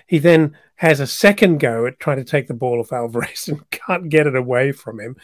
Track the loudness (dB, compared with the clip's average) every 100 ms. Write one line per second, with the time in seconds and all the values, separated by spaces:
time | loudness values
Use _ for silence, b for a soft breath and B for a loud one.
0 | _ 2 4 4 2 b b -2 0 0
1 | -2 2 2 4 2 4 0 -2 -4 -4
2 | -4 -4 -2 -4 -4 -6 -4 -4 -4 -6
3 | -6 -6 -8 -10 -10 -10 _ -12 -6 -6
4 | 0 2 2 0 -2 0 -2 -4 -12 -14
5 | -14 -16